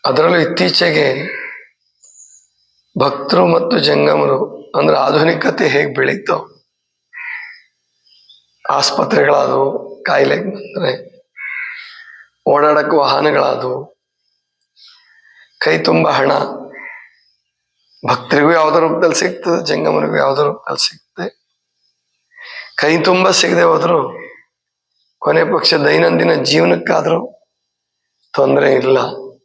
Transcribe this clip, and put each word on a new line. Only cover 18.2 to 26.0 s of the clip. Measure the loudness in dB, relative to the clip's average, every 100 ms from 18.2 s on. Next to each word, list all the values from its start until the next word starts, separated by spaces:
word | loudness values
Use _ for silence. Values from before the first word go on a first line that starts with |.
| 0 2 4
ಯಾವ್ದೋ | 4 4 4
ರೂಪದಲ್ಲಿ | 2 2 0
ಸಿಗ್ತದೆ, | 2 -2 -4 -2 -2
ಜಂಗಮರಿಗೂ | -2 -2 0 0 0
ಯಾವ್ದೋ | 0 0 0
ರೂಪದಲ್ಲಿ | -2 -4 -8 -4 -6
ಸಿಗ್ತದೆ. | -6 _ -12 -12 _ _ _ _ _ _ _ _ _ _ -20 -18 -18 -12
ಕೈ | -2 0 2
ತುಂಬ | 2 2 2
ಸಿಗದೆ | 2 0 2
ಹೋದ್ರು | 2 2 2 0 -2 -10 -18 -20 _ _ _ _ _ _ _ _
ಕೊನೆ | 0 0
ಪಕ್ಷ | 2 0 0
ದೈನಂದಿನ | 2 2 2